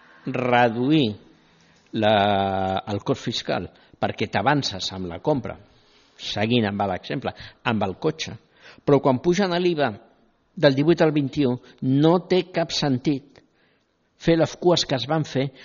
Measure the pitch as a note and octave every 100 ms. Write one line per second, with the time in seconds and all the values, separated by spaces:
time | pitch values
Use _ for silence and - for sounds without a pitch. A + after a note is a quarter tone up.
0 | _ - - B2+ B2 A#2+ B2 A2+ B2+ D#3
1 | A#2+ G#2 - _ _ _ _ _ _ -
2 | G#2+ G#2+ G2+ G2+ G2 F#2+ F#2+ F#2+ - G2+
3 | - B2 - A#2 - B2+ F2 - _ -
4 | G2+ - A2 G#2 G#2+ D3 - G2 - F#2+
5 | F2+ E2+ - D3 F#2+ E2 - _ _ _
6 | _ _ - G#2 A2 B2 G#2 G2+ G2+ F2+
7 | - C3 G#2 - - - B2 A2+ G2+ F2+
8 | D#2 - - A2 _ _ - - - C#3
9 | C#3 B2+ F3 F3 G3 F3 F3+ D#3+ C3+ G#2
10 | - _ _ _ _ - D3+ C3+ D3 E3
11 | D#3+ D3+ C#3 D3 C3+ B2 - - C3 C#3
12 | D#3 F3+ F3 F#3 F3+ - E3 - D3 B2+
13 | D#3+ C#3 - - _ _ _ _ _ _
14 | _ _ - E3 D3+ - F3 D#3+ - C3+
15 | B2 D#3+ D3 C3 C#3 -